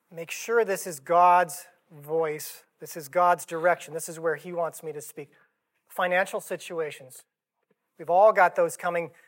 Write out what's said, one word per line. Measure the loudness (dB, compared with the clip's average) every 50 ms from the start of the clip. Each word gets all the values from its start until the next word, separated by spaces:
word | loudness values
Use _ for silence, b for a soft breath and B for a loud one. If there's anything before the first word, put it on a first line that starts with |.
| _ _
Make | -16 -14 -12 -12
sure | -12 -10 -6 0 0 2 2
this | 2 -2 -4 -6
is | -8 -12 -10
God's | -2 2 4 6 8 8 6 6 4 0 -4 -12 -16 -20 _ _ _ _
voice. | -20 -18 -8 -4 -2 -2 -2 -2 -4 -8 -10 -14 -16 -18 _ _ _ _
This | -18 -16 -14
is | -14 -14 -4
God's | 0 2 4 4 4 2 -2
direction. | -6 -4 0 2 2 2 0 -4 -8 -10
This | -10 -10 -10
is | -10 -4
where | -4 -2 -2
he | -4 -6 -8
wants | -6 -6 -6 -6 -6 -10
me | -14 -14
to | -12 -14
speak. | -16 -16 -16 -16 -18 -18 b b b b b b b b b _ _ _
Financial | -4 -4 -2 0 0 0 0 -2 -6 -10
situations. | -8 -8 -10 -10 -10 -10 -8 -8 -8 -8 -10 -14 -18 -20 -20 -20 -20 _ _ _ _ _ _ _ _ _ _ _ _ _ _ -12
We've | -4 2
all | 4 6 6 6 8
got | 6 4 4 4
those | 2 0 0 -2
coming, | -4 -6 -4 -4 -4 -6 -8 b b b